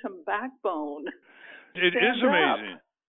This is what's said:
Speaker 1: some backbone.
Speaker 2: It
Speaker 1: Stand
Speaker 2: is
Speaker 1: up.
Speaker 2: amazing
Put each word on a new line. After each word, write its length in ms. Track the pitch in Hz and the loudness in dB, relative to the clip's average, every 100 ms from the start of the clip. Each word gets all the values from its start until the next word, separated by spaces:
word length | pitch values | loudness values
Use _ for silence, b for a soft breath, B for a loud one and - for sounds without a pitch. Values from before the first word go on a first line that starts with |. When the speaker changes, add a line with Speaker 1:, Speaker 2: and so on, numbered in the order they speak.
Speaker 1:
some 200 | 214 185 | -12 -10
backbone. 840 | 156 208 254 262 202 160 147 147 - - B B B B B | -4 -4 -4 -6 -4 -2 -4 -8 -10 -12 B B B B B
Speaker 2:
It 180 | 175 180 170 | 0 2 4
Speaker 1:
Stand 200 | 220 254 | 2 4
Speaker 2:
is 60 | |
Speaker 1:
up. 60 | 254 | 4
Speaker 2:
amazing 500 | - - 131 104 87 _ _ | 4 4 2 -4 -14 _ _